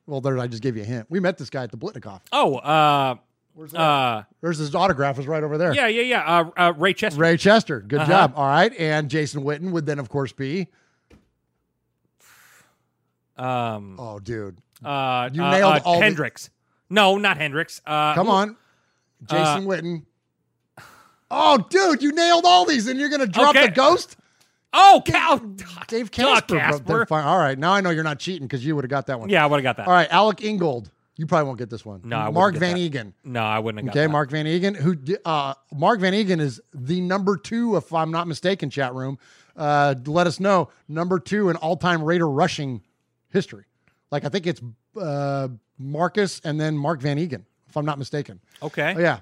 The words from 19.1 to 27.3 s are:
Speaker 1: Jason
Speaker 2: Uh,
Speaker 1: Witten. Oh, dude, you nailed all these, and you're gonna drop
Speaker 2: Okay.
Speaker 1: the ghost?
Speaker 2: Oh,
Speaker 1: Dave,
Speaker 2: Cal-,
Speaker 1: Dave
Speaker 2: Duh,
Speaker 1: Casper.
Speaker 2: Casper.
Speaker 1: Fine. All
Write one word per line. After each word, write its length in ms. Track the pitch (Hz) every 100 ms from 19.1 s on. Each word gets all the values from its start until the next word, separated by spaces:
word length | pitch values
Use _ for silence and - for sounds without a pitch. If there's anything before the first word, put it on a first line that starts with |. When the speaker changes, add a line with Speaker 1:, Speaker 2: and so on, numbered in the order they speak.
| _ 117
Speaker 1:
Jason 380 | 156 156 147
Speaker 2:
Uh, 40 | 196
Speaker 1:
Witten. 380 | 180 170 170 - _ _ _ _ _ _ - - - _ _ -
Oh, 260 | 262 311 277 -
dude, 340 | 381 381 285
you 80 | 285
nailed 320 | 302 339 339 349
all 200 | 359 349
these, 220 | 285 214
and 120 | 254
you're 100 | 285
gonna 160 | 285 254
drop 240 | 180 277 277
Speaker 2:
Okay. 100 | 254
Speaker 1:
the 40 |
ghost? 440 | 185 269 349 - - _ _ _ _ _
Speaker 2:
Oh, 280 | 285 392 349 -
Speaker 1:
Dave, 80 |
Speaker 2:
Cal-, 240 | 349 330 285 226 196 185 175 -
Speaker 1:
Dave 240 | 226 226
Speaker 2:
Duh, 120 | - 262 254
Speaker 1:
Casper. 220 | - 160
Speaker 2:
Casper. 480 | 151 147 123 226 226
Speaker 1:
Fine. 160 | 156
All 120 | 143